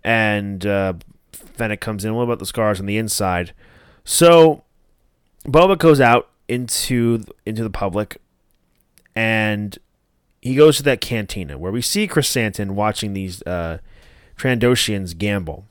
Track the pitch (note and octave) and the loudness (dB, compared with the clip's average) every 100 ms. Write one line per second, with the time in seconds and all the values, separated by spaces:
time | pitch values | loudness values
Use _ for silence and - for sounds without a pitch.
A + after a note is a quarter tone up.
0 | - A2+ G#2+ G#2 G2+ G2 G2+ G2+ F#2+ F2 | 0 0 0 -2 -4 -6 -4 -2 -2 -6
1 | - _ _ - - - A2+ G#2 - G#2 | -14 _ _ -20 -20 -8 -6 -6 -6 -6
2 | G#2+ A2+ A#2+ A#2 G2 - G#2+ F#2+ G2 G#2 | -4 -2 -2 -2 -6 -2 0 0 -2 -4
3 | A2 - F#2+ F2+ F2 - _ _ _ _ | -4 -2 -2 -2 -4 -12 _ _ _ _
4 | - - E3+ E3+ D#3+ D3+ _ _ _ _ | -6 4 8 8 8 4 _ _ _ _
5 | _ _ _ _ - C#3 F#3 F#3+ E3 C#3+ | _ _ _ _ 0 4 4 4 4 6
6 | B2 A#2+ - _ - B2 B2 - - B2 | 6 4 0 _ -8 -6 -4 -6 -2 0
7 | A#2 A#2 G#2+ - - A2 A2 - G2+ F#2 | 2 0 -4 -14 -10 -6 -6 -4 -4 -4
8 | G#2 - _ _ _ _ _ _ _ _ | -6 -10 _ _ _ _ _ _ _ _
9 | _ - A2 A2 G#2+ G#2 G#2 - _ _ | _ -4 0 0 0 -4 -8 -12 _ _
10 | _ _ _ _ A#2+ C3 D#3 C#3+ C#3+ B2+ | _ _ _ _ -4 6 6 6 0 -2
11 | - A#2 G2+ - E2 C#2+ F2 A2+ - G3+ | -4 -6 -6 -10 -10 -10 -6 -6 -4 -4
12 | G#3+ - C#3 C3 A2 G2 G2+ G2 G#2+ G#2 | 0 0 0 -2 -2 -4 -6 -2 -2 -2
13 | G#2+ G2 F#2+ F2+ - F2+ E2 D#2+ - - | -6 -6 -8 -10 -8 -6 -6 -10 -14 -20
14 | - - _ - C3 B2 A#2+ B2+ - G2+ | -20 -20 _ -6 -2 0 2 2 0 -4
15 | F#2 E2+ G#2 G2+ E2 D#2 G2+ | -6 -6 -4 -4 -6 -12 -18